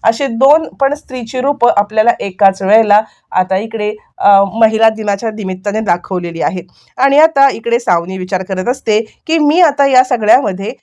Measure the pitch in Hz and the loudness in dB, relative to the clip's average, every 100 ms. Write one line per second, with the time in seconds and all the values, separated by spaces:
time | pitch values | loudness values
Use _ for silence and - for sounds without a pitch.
0 | 202 233 277 226 269 311 320 - 277 285 | 0 -2 -4 0 4 4 0 -4 -2 -2
1 | _ 254 233 254 269 294 240 - 208 214 | _ -10 -8 -4 -4 0 0 2 0 0
2 | 220 - 196 185 196 190 190 220 214 208 | 0 0 -6 2 0 2 2 2 4 0
3 | 226 _ _ 180 185 190 226 214 208 214 | 0 _ _ -4 -2 -2 -4 -6 -6 -6
4 | _ - 202 196 196 214 220 220 220 214 | _ -2 2 2 2 0 0 4 2 2
5 | 208 202 226 214 190 185 202 208 208 175 | -4 -2 -4 -4 -6 -6 -4 -4 -2 -4
6 | - 185 175 160 156 185 - _ _ - | -2 -6 -4 -4 -4 -4 -10 _ _ -4
7 | 269 277 320 302 277 226 233 233 233 175 | 0 4 2 4 0 0 -2 -2 0 -2
8 | 170 190 180 185 185 185 190 262 - 214 | -2 -8 -4 -6 -4 -4 -4 -4 -2 -2
9 | 226 _ - 320 294 320 330 277 277 254 | -4 _ -4 0 2 2 2 2 2 2
10 | 254 240 214 247 247 185 202 - | 2 0 2 2 2 -4 -8 -10